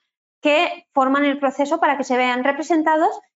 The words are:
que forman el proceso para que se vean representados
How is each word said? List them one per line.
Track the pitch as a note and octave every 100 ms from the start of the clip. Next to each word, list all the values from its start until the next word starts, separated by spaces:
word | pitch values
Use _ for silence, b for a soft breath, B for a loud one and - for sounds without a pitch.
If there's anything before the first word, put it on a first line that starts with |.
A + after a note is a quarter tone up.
| _ _ _ _
que | D4+ D4 F4 F4 -
forman | C4+ C4 C#4
el | C#4+ C#4+
proceso | C#4 C#4 C#4+ E4
para | E4 C#4
que |
se | B3+ B3
vean | B3+ B3
representados | C4+ C#4 D4+ E4 D#4+ D#4 F4+ G#4+ -